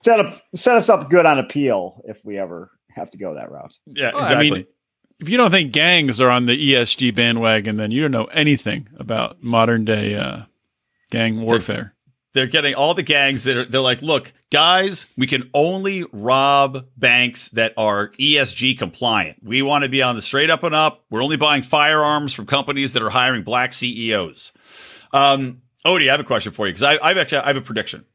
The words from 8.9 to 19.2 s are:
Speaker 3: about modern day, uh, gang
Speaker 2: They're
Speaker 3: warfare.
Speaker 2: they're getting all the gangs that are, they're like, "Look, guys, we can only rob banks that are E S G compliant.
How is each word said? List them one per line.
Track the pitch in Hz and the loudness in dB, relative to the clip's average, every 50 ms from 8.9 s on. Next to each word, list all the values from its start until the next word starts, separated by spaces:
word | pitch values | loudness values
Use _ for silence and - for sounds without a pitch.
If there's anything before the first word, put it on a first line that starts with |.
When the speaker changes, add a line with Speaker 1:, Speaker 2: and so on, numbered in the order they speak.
| - - | -16 -16
Speaker 3:
about | - 107 113 110 120 110 - _ - | -8 -6 -4 -4 -4 -4 -6 _ -6
modern | 120 117 117 113 117 117 113 107 | 0 2 2 4 4 2 0 2
day, | 110 110 107 104 104 104 | 0 0 0 0 -4 -4
uh, | 104 - - - - 110 _ _ _ _ _ _ _ _ _ _ _ _ _ | -4 -6 -6 -8 -12 -16 _ _ _ _ _ _ _ _ _ _ _ _ _
gang | - 117 113 113 110 | -4 -2 -2 -2 -2
Speaker 2:
They're | 110 113 | -4 0
Speaker 3:
warfare. | 113 117 113 92 - 101 - 117 104 _ _ _ _ _ _ _ _ | 0 0 0 0 -4 -8 -8 -8 -14 _ _ _ _ _ _ _ _
Speaker 2:
they're | _ 131 131 135 | _ -2 -2 0
getting | 127 160 147 143 135 | 0 0 0 0 0
all | - 139 156 175 | 0 0 0 0
the | 190 156 | -2 -2
gangs | 123 151 143 139 139 139 123 117 | 0 2 2 2 2 0 -2 -2
that | 131 127 | -2 -2
are, | 120 123 | -2 -4
they're | - 117 131 | -2 -2 0
like, | 131 127 123 123 | 0 0 -2 -2
"Look, | 139 156 156 131 - - _ _ _ _ | -2 -2 -2 -2 -2 -6 _ _ _ _
guys, | - 147 156 170 180 185 190 196 190 - - _ _ | 2 4 4 4 4 2 2 0 -4 -8 -12 _ _
we | - 131 | -4 -2
can | 127 139 131 127 127 - | -2 -2 -4 -4 -2 0
only | 143 151 170 185 190 190 196 196 185 175 - | 2 2 2 0 -4 -4 -4 -4 -6 -8 -10
rob | - 104 104 120 127 135 139 139 139 139 139 135 135 131 127 _ _ | -12 -8 -2 0 2 2 4 4 4 4 2 0 -2 -10 -14 _ _
banks | 123 135 123 120 123 123 120 120 - - - | 0 2 4 4 4 2 0 -2 -8 -10 -6
that | - 117 113 113 - | -2 -2 -2 -2 0
are | - 110 107 101 101 104 104 _ - | -2 -2 0 0 -2 -4 -6 _ -4
E | 135 147 147 143 | 0 0 2 2
S | 135 123 - | 0 -2 -4
G | - 123 131 123 | -4 -2 -2 -2
compliant. | - - 87 80 - 123 120 113 104 | -2 -6 -10 -8 -4 -2 0 0 0